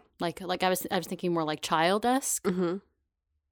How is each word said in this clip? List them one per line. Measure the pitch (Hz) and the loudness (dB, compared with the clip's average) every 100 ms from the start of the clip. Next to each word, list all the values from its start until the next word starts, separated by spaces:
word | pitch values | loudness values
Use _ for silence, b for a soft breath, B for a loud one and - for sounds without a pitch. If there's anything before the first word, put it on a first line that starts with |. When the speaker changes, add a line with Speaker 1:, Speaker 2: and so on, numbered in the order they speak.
| - - | -2 -6
Speaker 1:
Like, | 175 - | -6 -4
like, | 180 185 | -4 0
I | 185 | 2
was, | 185 - | 2 0
I | 190 | -4
was | 165 | -4
thinking | 185 180 | -4 0
more, | 170 156 | 0 0
like, | 151 | -4
child-esque, | - 160 170 202 240 262 - - | 0 2 4 4 2 0 0 -4
Speaker 2:
Mm-hmm. | - 180 175 196 - _ _ _ _ _ _ | -2 0 0 -2 -8 _ _ _ _ _ _